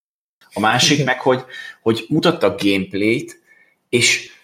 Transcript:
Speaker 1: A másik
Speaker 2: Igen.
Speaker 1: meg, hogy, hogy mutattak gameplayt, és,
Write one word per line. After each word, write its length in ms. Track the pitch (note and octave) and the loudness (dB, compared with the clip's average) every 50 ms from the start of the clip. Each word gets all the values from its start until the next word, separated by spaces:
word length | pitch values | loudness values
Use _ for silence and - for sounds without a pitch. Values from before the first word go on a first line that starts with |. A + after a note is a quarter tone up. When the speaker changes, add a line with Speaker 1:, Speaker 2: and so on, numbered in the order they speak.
| _ _ _ _ _ _ _ _ _ _ - | _ _ _ _ _ _ _ _ _ _ -6
Speaker 1:
A 60 | - | 0
másik 340 | G#2 A2 A#2 B2+ - - D3+ | 0 2 2 2 2 2 2
Speaker 2:
Igen. 120 | C#3+ C#3 | 2 2
Speaker 1:
meg, 160 | C3 B2+ - | 0 -2 0
hogy, 220 | - C#3 B2+ B2+ - - - - - - - _ | 2 2 2 0 0 -10 -16 -18 -18 -18 -20 _
hogy 240 | _ A2+ A2+ A2+ - - | _ -2 -2 -2 -2 -2
mutattak 520 | D3+ D#3 E3 F3+ E3 - - G2+ F#2+ - - | -2 2 2 2 0 2 0 -2 0 0 0
gameplayt, 800 | G2+ G2+ G2 F#2+ F#2+ - F#2+ G2+ A2 A#2 B2+ - - - - _ _ _ _ _ _ _ _ _ _ | 0 0 0 -2 -4 -6 -2 0 0 0 0 -4 -8 -16 -20 _ _ _ _ _ _ _ _ _ _
és, 420 | - B2 A#2+ - - - - - - - | -2 0 2 2 0 -2 -4 -12 -20 -20